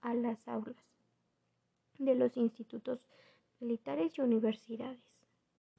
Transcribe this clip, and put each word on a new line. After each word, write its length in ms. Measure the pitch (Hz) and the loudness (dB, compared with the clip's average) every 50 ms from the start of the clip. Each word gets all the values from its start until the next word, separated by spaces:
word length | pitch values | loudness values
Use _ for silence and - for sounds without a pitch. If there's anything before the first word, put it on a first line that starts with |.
a 140 | - 240 233 | -6 -2 0
las 320 | 240 233 240 226 - _ | 0 0 0 -2 -4 _
aulas 300 | 240 240 220 214 - 247 - _ _ _ _ _ _ _ _ _ _ _ _ _ _ _ _ _ _ _ _ _ _ _ - | -6 -6 -4 -4 -6 -10 -14 _ _ _ _ _ _ _ _ _ _ _ _ _ _ _ _ _ _ _ _ _ _ _ -2
de 160 | 269 269 254 | 2 2 4
los 220 | 247 247 240 - | 4 4 2 4
institutos 720 | 254 233 233 - - 226 - - 214 - 254 247 247 - _ _ - - - _ _ _ _ _ _ | 2 0 0 0 -4 -12 -14 -14 -10 -6 -6 -6 -6 -8 _ _ -20 -20 -20 _ _ _ _ _ _
militares 580 | 240 233 233 226 - 277 277 302 330 320 - | -4 -4 -4 -4 -4 -6 -2 -2 -2 -2 0
y 40 | 302 269 | 0 2
universidades, 1040 | 240 226 220 220 220 220 - - 233 226 220 240 262 254 - _ _ _ _ _ _ _ _ _ _ _ _ _ _ _ | 4 4 4 4 2 0 -2 -8 -12 -10 -10 -8 -10 -12 -14 _ _ _ _ _ _ _ _ _ _ _ _ _ _ _